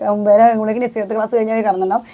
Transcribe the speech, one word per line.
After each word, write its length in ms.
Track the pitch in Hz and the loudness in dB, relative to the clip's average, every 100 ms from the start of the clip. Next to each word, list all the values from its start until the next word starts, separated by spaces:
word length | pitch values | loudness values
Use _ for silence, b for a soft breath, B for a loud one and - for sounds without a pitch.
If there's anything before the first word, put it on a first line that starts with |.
| 214 | 0
ഒമ്പതര 340 | 208 208 208 | -2 2 4
ആകുമ്പോഴേക്കും 420 | 233 220 214 220 | 4 4 -2 -4
നസീഹത്ത് 320 | 240 226 202 220 | -4 -6 -6 -4
ക്ലാസ് 200 | 220 233 | -2 -2
കഴിഞ്ഞ് 180 | 220 | 0
അവർ 80 | 226 | 0
കിടന്നിട്ടുണ്ടാവും. 420 | 214 185 185 226 B | -2 -2 -2 -2 B